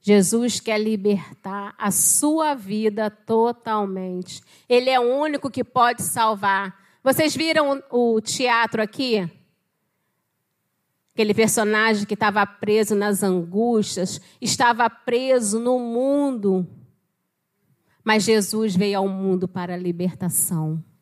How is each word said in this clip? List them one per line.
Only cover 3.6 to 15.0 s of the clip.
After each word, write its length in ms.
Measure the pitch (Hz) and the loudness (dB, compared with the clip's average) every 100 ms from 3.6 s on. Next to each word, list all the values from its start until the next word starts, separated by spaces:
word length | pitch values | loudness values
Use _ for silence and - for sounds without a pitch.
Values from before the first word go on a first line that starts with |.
| 233 214 202 185 185 180 185 - _ - _ | -4 -4 -2 -6 -6 -8 -10 -16 _ -20 _
Ele 200 | 247 254 | 2 4
é 80 | 254 | 2
o 220 | 240 269 | 2 0
único 320 | 311 285 269 | -2 -4 -6
que 140 | 254 233 | -6 -4
pode 360 | 254 240 240 | 2 2 2
salvar. 800 | - 254 220 208 202 196 196 - _ _ | -6 0 0 0 0 0 -4 -12 _ _
Vocês 320 | 262 269 311 - | 0 2 0 0
viram 480 | 320 311 285 277 - | 0 2 0 -2 -2
o, 240 | 247 240 220 | 0 2 2
o 60 | |
teatro 600 | 214 - 247 233 226 220 | -2 -2 0 2 0 -2
aqui? 480 | 214 - 262 214 170 - _ _ _ _ _ _ _ _ _ _ _ _ _ _ _ _ _ | -4 -4 -2 -2 -2 -10 _ _ _ _ _ _ _ _ _ _ _ _ _ _ _ _ _
Aquele 200 | - 277 | -2 0
personagem 720 | 214 220 - 208 214 220 214 208 | 2 2 2 2 2 2 2 -2
que 80 | |
estava 340 | 208 214 208 202 | 0 0 2 -2
preso 480 | - 208 214 208 214 | -2 0 2 2 0
nas 260 | 208 196 | 0 0
angústias, 1000 | 202 185 170 196 240 226 202 - 185 - - _ | 0 0 -2 -2 2 2 0 -4 -6 -6 -16 _
estava 500 | 233 - 247 233 233 | -6 2 2 4 0
preso 720 | - | -2